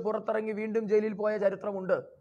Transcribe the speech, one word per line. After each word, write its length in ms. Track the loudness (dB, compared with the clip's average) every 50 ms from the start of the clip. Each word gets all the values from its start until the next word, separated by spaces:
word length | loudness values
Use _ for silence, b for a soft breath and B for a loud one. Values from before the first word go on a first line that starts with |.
| 2
പുറത്തിറങ്ങി 480 | 2 -2 -2 -2 0 -2 -2 -2 -2 -4 -4
വീണ്ടും 240 | -4 -2 -2 -2 0 4
ജയിലിൽ 220 | 2 4 4 2 -2 0
പോയ 120 | 0 0 0 2 2
ചരിത്രമുണ്ട്. 540 | 2 0 0 -4 -4 -4 -4 0 0 0 0 0 -6 -16 -16